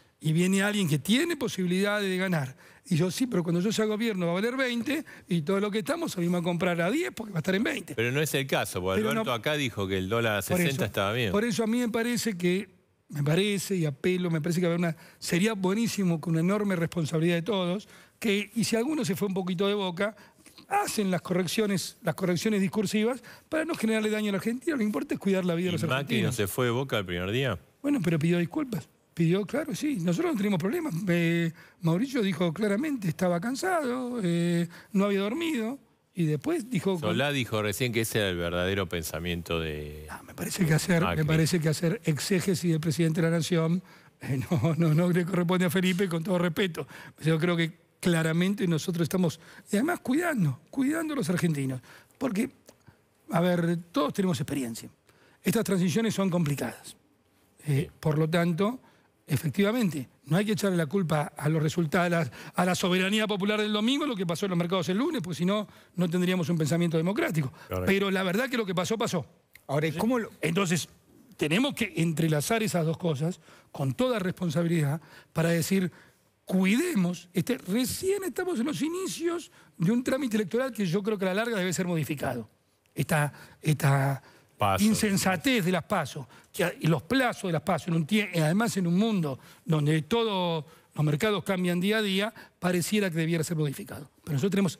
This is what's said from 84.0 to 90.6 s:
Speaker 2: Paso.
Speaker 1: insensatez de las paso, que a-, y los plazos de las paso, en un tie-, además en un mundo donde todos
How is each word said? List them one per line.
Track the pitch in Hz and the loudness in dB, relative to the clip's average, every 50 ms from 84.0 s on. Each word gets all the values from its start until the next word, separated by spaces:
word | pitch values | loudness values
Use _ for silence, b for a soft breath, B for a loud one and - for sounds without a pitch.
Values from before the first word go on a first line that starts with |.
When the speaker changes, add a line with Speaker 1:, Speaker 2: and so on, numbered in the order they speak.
| 135 139 139 127 B B B B B B B - | 4 2 0 -4 B B B B B B B 0
Speaker 2:
Paso. | - 101 95 185 202 | 2 2 4 4 4
Speaker 1:
insensatez | 220 214 - 226 208 196 165 - 190 185 170 - 277 254 233 165 | 4 4 4 2 2 2 2 2 2 0 2 2 2 2 2 2
de | 175 185 | 2 0
las | 170 - | 0 0
paso, | - 214 185 147 123 - 151 131 B B B B B - | 0 -2 -2 -2 -2 -6 -12 -14 B B B B B -2
que | - 175 | 0 0
a-, | 170 - - | 0 0 0
y | - | 2
los | 156 165 135 - | 2 2 2 2
plazos | - 240 269 262 240 196 - - 185 | 0 2 2 2 2 0 -2 -4 -2
de | 165 | -2
las | 147 - | -2 0
paso, | - 185 151 - 190 | 0 0 0 0 0
en | 165 | 0
un | 165 160 | 0 0
tie-, | 135 208 214 202 185 175 165 156 | 2 2 0 0 0 0 2 2
además | 151 175 208 233 214 - | 2 4 2 2 0 0
en | 196 180 | 0 0
un | 170 170 185 | 2 2 2
mundo | 214 233 214 185 160 143 131 B B B B B B | 2 2 2 0 0 -2 -4 B B B B B B
donde | - 156 151 143 147 160 156 151 | 0 0 2 4 4 2 2 2
todos | 151 233 233 226 220 202 185 180 175 165 160 | 0 0 2 2 2 0 0 0 0 -2 -2